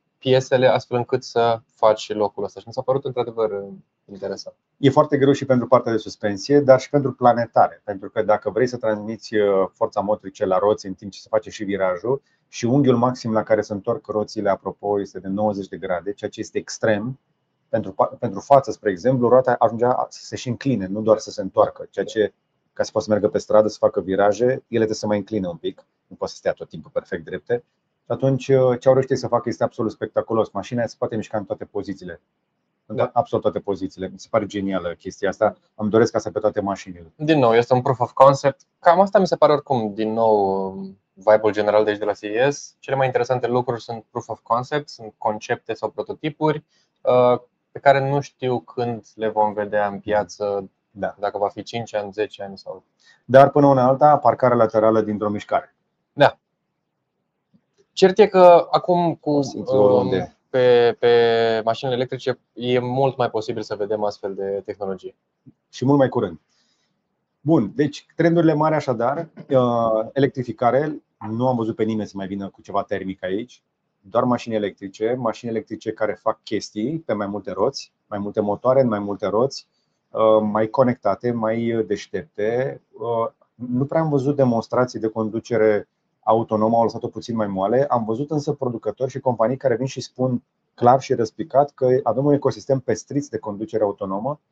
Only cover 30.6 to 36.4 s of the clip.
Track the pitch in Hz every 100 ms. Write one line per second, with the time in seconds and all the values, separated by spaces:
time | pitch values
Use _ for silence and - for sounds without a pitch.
30.6 | - 120 110 - 117 110 - 107 95 107
31.6 | - 104 98 92 90 85 _ _ _ _
32.6 | _ _ - 110 - 120 113 110 107 101
33.6 | 101 95 95 - 92 95 - 113 98 101
34.6 | 98 95 87 85 92 - 95 - 104 -
35.6 | _ - 107 110 113 110 - 98